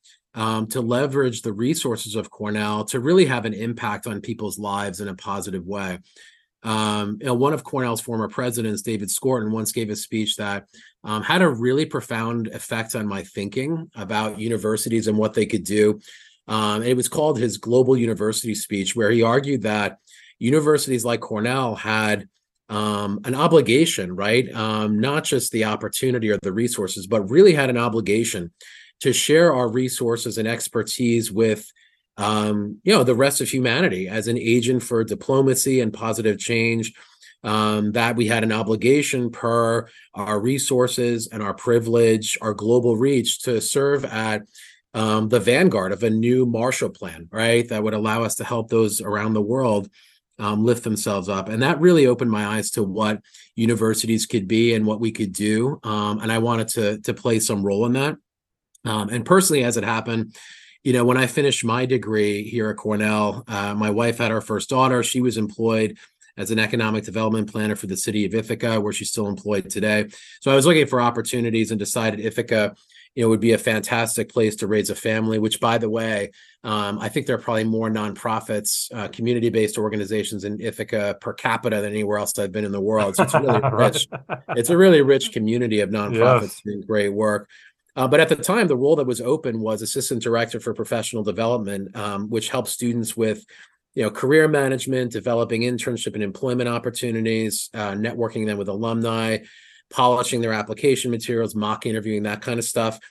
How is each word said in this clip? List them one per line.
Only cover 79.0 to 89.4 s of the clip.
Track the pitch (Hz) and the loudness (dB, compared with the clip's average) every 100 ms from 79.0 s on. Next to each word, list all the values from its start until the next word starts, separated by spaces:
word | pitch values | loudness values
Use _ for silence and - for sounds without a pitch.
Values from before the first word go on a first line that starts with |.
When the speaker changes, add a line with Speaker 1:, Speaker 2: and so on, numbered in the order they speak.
| 98 | -10
Speaker 1:
community-based | - 113 123 117 107 107 - | -4 -2 0 0 2 0 0
organizations | 107 107 101 107 98 104 101 | -4 -4 -4 -4 -4 -6 -8
in | 104 | -8
Ithaca | 110 - 110 110 101 98 | -8 -8 -4 -2 -2 -4
per | 117 | -8
capita | - 123 113 120 107 | -6 -2 -2 0 -2
than | 101 | -2
anywhere | 107 104 104 | -2 -2 -2
else | 101 - | -2 -4
I've | 101 | -4
been | 101 104 | -4 -4
in | |
the | 98 | -2
world. | 98 110 101 98 | 0 0 2 2
So | |
it's | 135 | 2
really | 160 135 117 | 2 2 2
Speaker 2:
<laughs> | |
Right. | 127 107 123 | 2 2 2
Speaker 1:
rich. | - - - - 160 - 131 | 2 -4 -8 -10 -10 -6 -2
It's | 113 | 2
a | 175 | 6
really | 190 160 | 8 8
rich | 135 135 - | 6 4 2
community | 120 107 120 120 107 | -2 0 0 0 0
of | 98 | 0
nonprofits | 107 104 113 120 123 | -2 -2 4 6 4
Speaker 2:
Yes. | 101 - | 2 -6
Speaker 1:
doing | 104 101 | -10 -10
great | 95 107 101 | -4 -2 0
work. | 101 107 104 - - - _ _ - | 0 0 0 -6 -20 -20 _ _ -4
Uh, | 131 | 2
but | 143 | 4
at | 160 | 4
the | 151 | 2
time, | - 214 196 | 0 2 2
the | 131 | 2
role | 139 160 | 2 2
that | 127 | 2
was | 113 | -2
open | 120 151 | 0 0